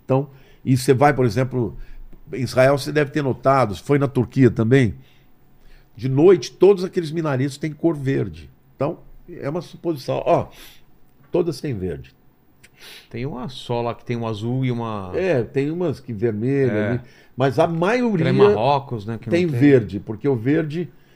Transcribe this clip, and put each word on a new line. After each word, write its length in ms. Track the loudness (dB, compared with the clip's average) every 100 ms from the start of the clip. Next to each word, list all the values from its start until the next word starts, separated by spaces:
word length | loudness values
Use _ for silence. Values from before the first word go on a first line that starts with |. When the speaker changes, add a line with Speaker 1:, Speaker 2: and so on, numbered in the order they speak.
Speaker 1:
Então, 280 | -2 -2 -2 -12 -20 -6 0
e 100 | 2
você 200 | 2 4
vai, 180 | 4
por 120 | 2 0
exemplo, 500 | 0 -2 -4 -6 -8 -14 -16 -16 -18 -12
em 80 | -8
Israel, 380 | -2 2 4 2
você 120 | 0
deve 200 | -2 0
ter 100 | -2
notado, 540 | -2 0 2 4 2 -2
foi 240 | 0 0
na 80 | 2
Turquia 420 | -2 -2 4 4
também, 460 | 4 4 4 4 -2 -14 -20 -20 -20 _ -20 -20 -20 _ -10
de 140 | -4
noite, 420 | 4 6 6 2
todos 320 | 2 4 4
aqueles 280 | 0 -4 -4
minaretos 440 | -4 -2 0 -2 -4
têm 140 | -10
cor 240 | -2 -2 -2
verde. 540 | -2 -2 -4 -10 -20 -20 _ -6
Então, 220 | -6 -6 -14 -20 -20
é 180 | -12 -8
uma 140 | -8
suposição. 600 | -10 -10 -6 -6 -6 -4 0
Ó, 220 | 0 0 -10 -20 -20 -20 -20 -20 _ _
todas 300 | -2 -2 -4
têm 140 | -6 -6
verde. 400 | -6 -8 -14 _ _ _ _ _ _ _ -20 -20 -16
Speaker 2:
Tem 160 | -10 -10
uma 200 | -8 -12
só 320 | -12 -6 -4
lá 140 | -4
que 100 | -6
tem 140 | -6 -6
um 80 | -4
azul 380 | -4 -4 -2 -2
e 60 |
uma 400 | -2 -4 -6 -6
Speaker 1:
É, 300 | -4 0 0
tem 260 | -2 -2 -2
umas 300 | -2 -4 -4
que 120 | -8
vermelho 600 | -4 -2 -2 -2 0 0
Speaker 2:
É. 180 | 0 -2
Speaker 1:
ali, 80 | -4 -8 -20 -12 -2
mas 220 | 0 2
a 80 | 0
maioria 580 | 2 0 2 0 0 2
Speaker 2:
Tem 80 |
Marrocos, 720 | 4 6 4 2 0 -2 -8 -8
né, 140 | -8
que 80 | -2
não 40 |
Speaker 1:
tem 160 | 0 0
Speaker 2:
tem. 120 | 4
Speaker 1:
verde, 400 | 6 6 4 -6
porque 280 | -8 -4 -2
o 80 | 0
verde, 540 | 0 0 0 -4 -8 -12 _